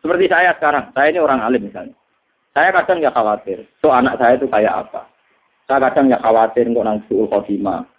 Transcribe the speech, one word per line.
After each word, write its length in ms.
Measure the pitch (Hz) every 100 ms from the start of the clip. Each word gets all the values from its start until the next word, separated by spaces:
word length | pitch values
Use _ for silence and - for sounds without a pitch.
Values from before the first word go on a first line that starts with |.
Seperti 320 | 160 175 185
saya 240 | 175 180 160
sekarang, 320 | 151 147 107 -
saya 160 | 147
ini 80 | 175
orang 240 | 151 135
alim 240 | 110 123 101
misalnya. 240 | 98 90 _ _ _ _ _ _
Saya 160 | 139 170
kadang 320 | 185 165 175
ya 80 | 143
khawatir, 560 | 123 107 104 - 95 - _
so 80 | 156
anak 320 | 127 127 -
saya 160 | 120 127
itu 80 |
kayak 400 | 135 107 107 95
apa. 240 | 110 113 - _ _ _ _ _
Saya 240 | _ 135 131
kadang 240 | - 135
ya 80 | 120
khawatir 480 | 113 113 110 123 117
kok 160 | 117
nang 160 | 110 107 -
suul 160 | 101 107
khotimah. 560 | 104 - 101 98 87 -